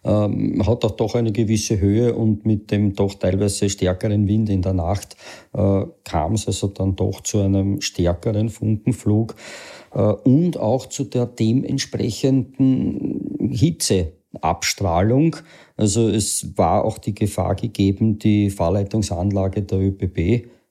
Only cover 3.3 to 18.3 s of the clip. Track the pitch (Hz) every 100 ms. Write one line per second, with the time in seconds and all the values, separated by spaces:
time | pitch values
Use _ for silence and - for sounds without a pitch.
3.3 | 95 101 - 101 - 92 90 113 104 98
4.3 | 107 107 95 90 95 82 101 - - -
5.3 | - - - 98 98 - - - 82 78
6.3 | 107 - 90 101 - 95 92 98 98 -
7.3 | 107 98 98 98 98 - - 87 95 120
8.3 | 104 110 - 107 107 - 120 - 104 110
9.3 | - - - - - - - 104 101 131
10.3 | 135 175 151 107 131 - - 139 123 120
11.3 | - 110 123 - 135 - - 120 110 135
12.3 | 135 - - 131 131 - - - - -
13.3 | - 104 117 160 160 - 98 85 - _
14.3 | - 78 85 - - 98 82 107 127 160
15.3 | 156 - - - - 107 110 113 107 101
16.3 | - - - 85 98 - - - 101 101
17.3 | - 92 90 120 - 98 98 110 107 110